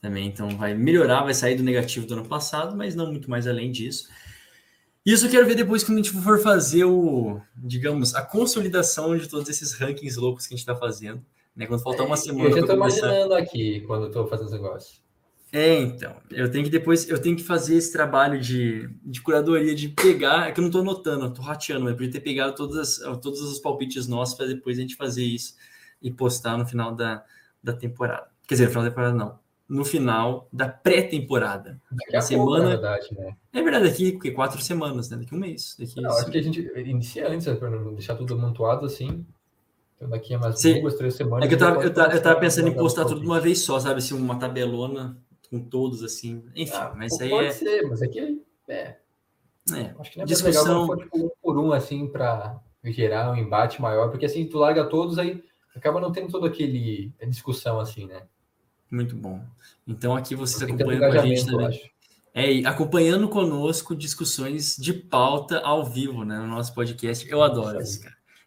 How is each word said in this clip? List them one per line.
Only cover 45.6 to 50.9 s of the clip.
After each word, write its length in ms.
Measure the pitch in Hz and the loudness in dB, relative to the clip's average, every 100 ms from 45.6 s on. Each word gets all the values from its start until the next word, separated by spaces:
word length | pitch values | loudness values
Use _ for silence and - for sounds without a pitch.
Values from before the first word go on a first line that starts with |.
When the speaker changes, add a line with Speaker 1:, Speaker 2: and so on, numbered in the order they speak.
Speaker 1:
todos, 420 | 120 127 131 120 | -6 -2 -2 -4
assim. 420 | 113 - 120 117 113 | -8 -10 -10 -12 -14
Enfim, 180 | - 160 | -10 -6
Speaker 2:
Ah, 180 | - 113 | -6 -6
Speaker 1:
mas 160 | 104 113 | -8 -8
Speaker 2:
po-, 40 | |
Speaker 1:
isso 80 | - | -4
aí 80 | 127 | 0
Speaker 2:
pode 160 | 214 - | 0 0
Speaker 1:
é 60 | |
Speaker 2:
ser, 360 | - 208 208 143 | -2 0 0 0
mas 140 | 117 | -2
é 60 | 123 | -4
que, 340 | - 294 294 - _ - | -4 -6 -6 -10 _ -12
é. 280 | 123 - 117 _ _ _ _ _ _ - | -10 -10 -16 _ _ _ _ _ _ -8
Speaker 1:
É. 220 | 156 110 - | -6 -8 -12
Speaker 2:
Acho 120 | 151 | -18
que 80 | - | -10
não 60 | |
é 20 | 143 | -2
mais 160 | 170 | 2
legal 220 | 180 156 | 4 4
Speaker 1:
Discussão. 220 | 156 170 | 4 4
Speaker 2:
quando 120 | 170 | 2